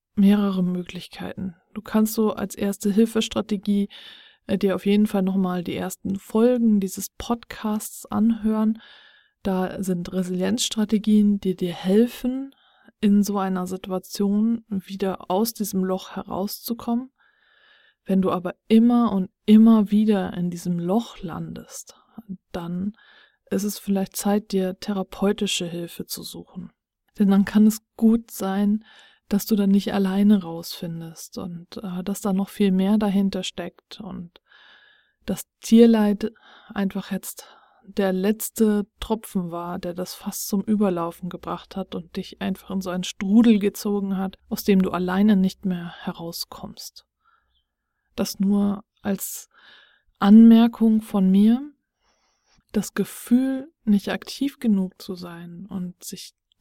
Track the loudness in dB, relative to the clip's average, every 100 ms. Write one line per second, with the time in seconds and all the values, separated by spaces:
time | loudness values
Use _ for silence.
0 | _ 2 4 4 2 -2 -2 -4 -8 -14
1 | -16 -12 -12 -10 -12 -12 _ -18 -2 0
2 | 0 0 -2 -2 -8 -6 -6 -2 0 2
3 | 2 2 -4 -4 -4 -4 -2 0 -2 -6
4 | -20 -20 -20 _ -6 -2 0 0 2 2
5 | 2 0 0 0 -2 -4 -6 -6 -8 -8
6 | -8 -8 -2 2 4 4 2 2 0 -6
7 | -12 -10 -6 -6 -8 -10 -6 -6 -8 -14
8 | -8 -2 0 0 -2 0 0 -2 -8 -20
9 | -20 _ _ _ -4 -2 -4 -4 -4 -4
10 | -4 -4 -4 -2 -2 -2 -2 -2 0 0
11 | 4 4 4 2 -2 -2 -4 -4 2 4
12 | 2 0 -6 -6 -8 -16 _ _ _ _
13 | 2 4 2 -2 -2 -4 -6 -8 -6 -8
14 | -6 -4 0 0 0 -2 -6 -8 -8 -6
15 | -6 -6 -4 -2 -2 -4 -4 -2 -2 -4
16 | -8 -14 -10 -6 -6 -8 -10 -8 -4 -4
17 | -6 _ _ _ _ _ _ _ _ _
18 | -2 0 0 -2 -6 -8 2 4 6 4
19 | 2 0 -4 _ 6 8 8 6 4 2
20 | 2 2 -2 -4 -6 -6 -6 -4 0 -2
21 | -2 -10 -12 -10 -10 -12 -16 -20 -20 -20
22 | _ -20 -16 -16 _ -10 -8 -6 -6 -8
23 | _ _ _ _ -6 -4 -4 -6 -2 -2
24 | -2 -4 0 0 0 -2 -2 -6 -6 -6
25 | -6 -2 -2 0 -2 -4 -6 -8 -10 -12
26 | -12 -12 -14 -16 -18 -18 -18 _ _ _
27 | _ 0 4 4 4 4 4 4 _ 0
28 | 4 4 0 -8 -4 -2 0 0 -4 -20
29 | -20 _ -4 -2 0 0 4 2 2 -2
30 | 0 2 4 4 2 -10 -12 -10 -10 -10
31 | -12 -16 -16 -12 -12 -12 -14 -14 -10 -8
32 | -6 -4 -2 0 -2 0 2 4 4 2
33 | 2 2 2 -2 -8 -10 -12 -14 -20 -18
34 | -14 -14 -16 _ _ _ -20 _ _ _
35 | _ _ -8 -8 -10 _ 4 8 8 6
36 | 2 0 -6 -10 _ -20 -14 -6 -6 -6
37 | -8 -8 -10 -16 -18 -20 _ _ -10 -2
38 | -2 0 0 -2 -4 0 2 2 -2 -8
39 | -6 -6 -4 -6 -4 -6 -8 -8 -8 -8
40 | -10 -10 -12 -10 -4 -4 0 2 2 0
41 | -4 -8 -12 -10 -10 -10 -10 -10 -10 -10
42 | -10 -10 -10 -8 -6 -6 -8 -8 -6 -6
43 | -8 -6 2 6 6 4 2 -4 -4 -4
44 | -4 -4 -6 -10 -10 -4 2 4 4 0
45 | -2 2 4 4 2 -2 -6 -6 -8 -12
46 | -12 -10 -10 -12 -14 -14 -16 -16 -20 -20
47 | _ _ _ _ _ _ _ _ _ _
48 | _ -6 -6 -2 0 2 0 -4 -10 _
49 | -6 -6 -6 -14 -18 _ -20 -20 _ _
50 | _ 0 8 12 12 10 6 4 2 2
51 | 0 0 2 4 4 2 -2 -16 _ _
52 | _ _ _ _ _ _ _ -6 -4 -6
53 | -8 -8 0 0 2 -4 -10 _ 0 0
54 | 0 -6 -8 -6 -6 -4 0 0 -2 -8
55 | -14 -14 -14 -16 -16 -18 -12 -10 -10 -12
56 | -16 -16 -18 _ _ -14